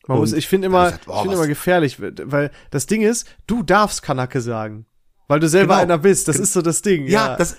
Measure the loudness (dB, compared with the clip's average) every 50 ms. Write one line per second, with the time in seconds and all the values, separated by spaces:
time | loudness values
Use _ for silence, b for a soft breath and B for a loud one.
0 | _ -2 0 0 0 0 -2 -4 -2 0 0 0 2 2 4 4 4 2 0 -4
1 | -10 -8 -6 -4 -2 -2 0 0 0 0 -2 -2 0 0 2 2 2 0 -2 -6
2 | -10 -10 -10 -10 -8 -4 -2 -2 -2 -4 b b b b -6 -6 -4 -2 -2 0
3 | 2 0 0 -2 b b b b -8 -6 -6 -4 0 2 2 2 2 0 -2 -8
4 | -6 -6 -4 -4 -4 -4 -4 -6 -6 -4 -6 -6 -8 -10 -12 -14 -18 _ _ _
5 | _ _ _ _ _ -2 0 2 2 4 4 4 6 6 4 4 4 2 2 4
6 | 4 4 4 4 0 -2 -2 0 -2 0 0 0 0 0 -2 -2 0 0 0 0
7 | 0 0 0 0 0 0 -2 -2 -2 -2 -4